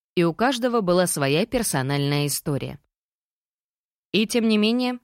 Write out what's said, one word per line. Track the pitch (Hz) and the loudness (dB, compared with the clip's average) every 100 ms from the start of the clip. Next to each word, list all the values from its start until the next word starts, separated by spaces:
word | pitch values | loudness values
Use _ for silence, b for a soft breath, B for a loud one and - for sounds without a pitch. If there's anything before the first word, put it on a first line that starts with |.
| _ 180 | _ 0
и | 170 | 0
у | |
каждого | 160 247 247 247 233 | 2 -2 0 0 0
была | 180 175 175 | 2 2 2
своя | 156 139 151 220 | 0 0 0 0
персональная | 247 214 139 131 143 143 143 143 | -2 -2 -2 -2 0 0 0 -2
история. | - 165 135 131 - _ _ _ _ _ _ _ _ _ _ _ _ _ | -4 -4 -4 -6 -12 _ _ _ _ _ _ _ _ _ _ _ _ _
И | 202 220 | 0 0
тем | 240 220 | 0 2
не | 214 | 2
менее, | 214 247 247 247 | 2 0 -2 -6